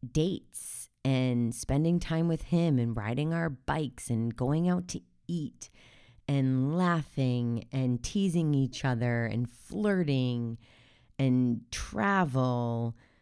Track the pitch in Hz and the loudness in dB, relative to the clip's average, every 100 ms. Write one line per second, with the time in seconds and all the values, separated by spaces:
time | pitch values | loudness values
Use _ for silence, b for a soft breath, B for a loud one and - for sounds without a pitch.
0 | 123 151 175 - - - - - - _ | -4 0 0 -2 -10 -16 -14 -14 -16 _
1 | 135 131 127 120 117 113 - 135 165 175 | 0 2 2 2 0 -2 -2 0 2 0
2 | - 160 170 160 - 170 170 131 117 113 | 0 0 0 -2 0 2 4 2 0 -2
3 | 104 127 156 165 165 131 - 147 139 - | -4 -2 -2 -2 -4 -6 -4 -2 -4 -8
4 | - 113 117 110 127 156 180 180 180 - | -4 -2 -2 -2 0 0 2 0 -4 -12
5 | - _ - 170 143 - - b b b | -14 _ -6 -6 -6 -10 -20 b b b
6 | b b - 139 131 131 135 170 180 165 | b b -2 0 2 2 2 2 2 0
7 | 143 - 127 123 120 117 - 135 127 120 | -2 -2 0 0 -2 -4 -4 -2 0 0
8 | - 208 196 170 156 143 131 - 135 120 | -2 0 2 2 2 2 0 -2 -2 0
9 | 120 117 117 110 120 - - 190 208 190 | 0 0 0 -2 -4 -8 -10 -2 0 2
10 | 156 135 127 120 117 113 b b b b | 2 2 0 -2 -4 -8 b b b b
11 | b - 131 127 123 117 - - - - | b 0 4 4 4 0 -4 -10 -6 -2
12 | 196 196 165 131 127 123 120 117 117 - | 2 2 2 2 2 0 0 -2 -4 -6
13 | b b | b b